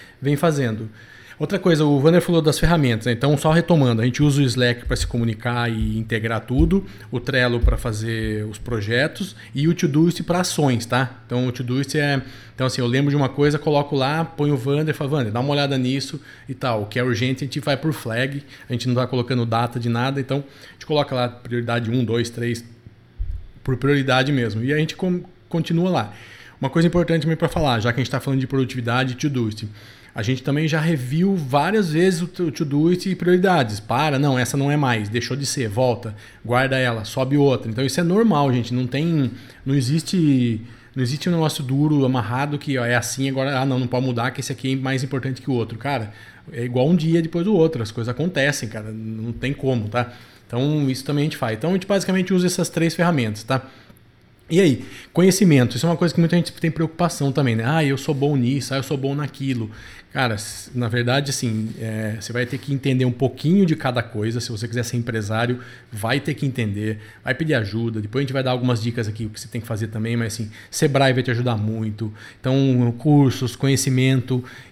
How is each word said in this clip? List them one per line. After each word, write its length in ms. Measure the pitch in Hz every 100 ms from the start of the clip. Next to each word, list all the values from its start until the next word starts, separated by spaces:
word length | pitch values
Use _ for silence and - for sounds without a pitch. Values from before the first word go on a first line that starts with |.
| - -
vem 160 | 131 143
fazendo. 540 | 170 143 123 107 110 - - - - -
Outra 200 | 151 196
coisa, 260 | 185 156
o 160 | 151 143
Vander 220 | 147 175
falou 180 | 175 170
das 180 | 151 -
ferramentas, 460 | 160 139 123 110
né? 80 | 117
Então, 240 | 113 139 147
só 160 | 156
retomando, 480 | 160 165 170 127 113
a 60 | 120
gente 160 | 120
usa 180 | 147 139
o 40 |
Slack 420 | 135 113 123 120 -
pra 100 | 123
se 100 | -
comunicar 640 | 123 117 107 123 120 120
e 280 | 113 110 110
integrar 420 | 113 113 113 113
tudo, 460 | - 127 160 196 196 - -
o 100 | 127
Trello 400 | - 127 123 120
pra 160 | 120 113
fazer 720 | 123 107 113 113 110 107 107
os 100 | 101
projetos 800 | - 117 104 120 147 - 185 - -
e 140 | 135 156
o 60 |
Todoist 480 | 180 170 143 170 165
pra 180 | 165 175
ações, 460 | 175 - 143 117 -
tá? 340 | 123 131 - -
Então, 200 | 123 127
o 60 |
Todoist 420 | 120 123 127 139
é... 280 | 151 143 139 127 - -
Então, 120 | - 131
assim, 140 | -
eu 60 | 120
lembro 240 | 131 143
de 60 | 143
uma 120 | 131
coisa, 300 | - 147 147
coloco 360 | 156 143 143
lá, 300 | 143 131 160
ponho 300 | 160 - 147
o 20 | 143
Vander, 380 | 127 143 156
falo, 160 | 143 139
"Vander, 200 | 151 110
dá 100 | 113
uma 100 | 139
olhada 260 | 143 143 135
nisso 420 | 127 135 - 156 - - -
e 60 |
tal. 300 | 131 135 113
O 20 | 104
que 120 | 127
é 40 |
urgente, 400 | 127 110 127 131
a 20 | 139
gente 140 | 151
vai 160 | 147 135
por 160 | 156
flag, 500 | - 117 113 135 143 - - -
a 60 |
gente 160 | 123 127
não 60 |
tá 120 | 123 123
colocando 380 | 127 120 127
data 340 | 117 113 120 127
de 120 | 120
nada, 280 | 117 131 139
então 240 | 135 139 143 - -
a 20 |
gente 140 | - -
coloca 280 | 151 143
lá 140 | 127 123
prioridade 640 | - 117 120 117 120 113
um, 120 | 127
dois, 280 | 110 117 120
três, 340 | - 117 107 - - - - - - - - - -
por 140 | - 123
prioridade 560 | 135 143 131 127 135
mesmo." 320 | 139 117 107
E 80 | 123
a 60 | 151
gente 180 | 156 -
con-, 240 | 185 180 185 - -
continua 400 | 170 160 165 185
lá. 240 | 160 104 - - - - -
Uma 120 | 135
coisa 180 | 170 170
importante 340 | 175 170 165
também 140 | 151 160
pra 120 | 165
falar, 320 | 180 147 117
já 120 | 117
que 80 | 123
a 20 |
gente 80 | 120
tá 100 | 131
falando 200 | 139 135
de 60 | 127
produtividade 640 | 135 123 127 117 123 131
e 40 | 123
Todoist, 520 | 151 131 110 104 107 - - - -
a 80 | -
gente 200 | 107 131
também 240 | 147 143 156
já 140 | 156
reviu 560 | 160 156 127 151 190 190
várias 560 | 135 139 160 214 180
vezes 300 | 151 190 165
o 40 | 175
t-, 180 | -
o 60 | 170
Todoist 540 | - 151 143 160 180
e 100 | 190
prioridades. 640 | 180 175 180 190 175 113 104
Para, 400 | - 120 156 135
não, 200 | 143 127
essa 180 | 117 143
não 140 | 139
é 60 | 147
mais, 320 | 135 117 104
deixou 260 | 120 123 135
de 80 |
ser, 240 | 135 - 113
volta, 480 | 104 127 117 110 104 - -
guarda 360 | 110 123 135 131
ela, 260 | 127 113
sobe 320 | 104 - 131 143
outra. 340 | 139 120 113
Então 140 | 110
isso 160 | 135 -
é 20 |
normal, 480 | 170 196 226 151 143
gente, 180 | 123 107
não 140 | 127 127
tem, 440 | 135 165 160 127 - - - -
não 80 |
existe, 880 | 139 123 156 - 190 151 135 120 110 - - -
não 80 | 135
existe 260 | 123 147 185
um 40 |
negócio 300 | 170 156 -
duro, 440 | 127 135 151 147 127
amarrado, 520 | 131 107 123 147 143
que, 200 | 143 131
ó, 60 | 120
é 100 | 120
assim, 320 | 120 - 135
agora, 320 | 135 135 135
ah, 60 | 135
não, 120 | 131
não 80 | 123
pode 200 | 127 131
mudar, 240 | 117 123
que 100 | 131
esse 100 | -
aqui 220 | 127 131
é 40 | 135
mais 280 | 131 131
importante 380 | 123 135 131 123
que 80 | -
o 20 |
outro. 240 | 123 104 110
Cara, 380 | 139 135 104 - - - -
é 140 | -
igual 240 | 123 123 139
um 80 | 175
dia 240 | 156 165
depois 240 | 160 170
do 100 | 180
outro, 280 | 202 160 147
as 80 | 107
coisas 180 | - 117
acontecem, 600 | 120 170 180 139 139 117
cara, 200 | 110 107
não 440 | 110 110 110 113
tem 180 | 113 127
como, 380 | 143 131 123 104
tá? 240 | 120 120 - - - -
Então 420 | 120 143 151 139
isso 160 | 131
também 160 | - 147
a 60 | 147
gente 100 | -
faz. 220 | 120 110
Então 100 | 160
a 40 |
gente 120 | 190 190
basicamente 460 | 196 185 190 185
usa 140 | 185 180
essas 240 | 180 165
três 240 | 170 165
ferramentas, 480 | 165 175 156 110 107
tá? 240 | - 131 - - - - - _ _ _ -
E 120 | 165
aí, 240 | 185 123 - - -
conhecimento, 640 | - 185 185 190 143 123 -
isso 80 |
é 40 | 165
uma 80 | 170
coisa 180 | 175
que 60 | -
muita 160 | 165 175
gente 160 | 165
tem 180 | - 165
preocupação 640 | 160 160 - 175 - 139
também, 240 | 127 135 110
né? 80 | 117
"Ah, 180 | 160
eu 140 | 147 139
sou 160 | 147
bom 220 | 139 143 143
nisso, 360 | 120 139 -
ah, 40 | 135
eu 60 |
sou 140 | 127 143
bom 160 | 135
naquilo." 560 | 143 143 - 135 120 107 - - - -
Cara, 220 | 139 127
s-, 360 | 107 - - -
na 140 | 127 117
verdade, 440 | 120 120 135 143
assim, 400 | 135 123 110 110 -
é, 360 | 110 110 107 107
você 120 | -
vai 140 | 117 123
ter 100 | 135
que 160 | -
entender 320 | 139 139 131
um 60 | 127
pouquinho 560 | 120 131 - 147 196 185
de 80 |
cada 300 | 156 131 123
coisa. 360 | 120 107 107 120
Se 120 | 117
você 160 | 110 117
quiser 160 | 120
ser 140 | 117 123
empresário, 600 | 120 113 104 107 120 123 - - -
vai 300 | 107 113 135
ter 120 | -
que 120 | 143 139
entender, 540 | 127 110 101 107 107 - -
vai 100 | -
pedir 200 | 131 160
ajuda. 460 | 135 104 110 117 110
Depois 200 | 104 127
a 40 |
gente 80 | 139
vai 120 | 131
dar 80 | 127
algumas 280 | 127 127 117
dicas 280 | 117 117 104
aqui, 180 | 107 110
o 40 |
que 100 | 110
você 80 | 117
tem 120 | 120
que 60 | 110
fazer 220 | 110 110
também, 280 | 110 113 117
mas 180 | 113
assim, 140 | - 107 - -
Sebrae 420 | - 156 135 135
vai 120 | 127
te 60 | 127
ajudar 240 | 120 123 110
muito. 580 | 107 110 110 107 110 107 - -
Então, 540 | 131 135 135 123 120 120
cursos, 580 | 151 147 135 - 120 -
conhecimento. 880 | 139 131 - 127 131 135 117 127 123 - -